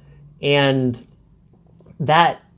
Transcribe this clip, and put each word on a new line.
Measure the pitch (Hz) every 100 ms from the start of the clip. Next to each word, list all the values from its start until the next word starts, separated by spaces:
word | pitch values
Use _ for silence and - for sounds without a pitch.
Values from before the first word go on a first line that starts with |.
| - - - -
And | 143 143 139 135 127 120 - _ _ _ _ _ _ - - -
that | 139 156 170 - _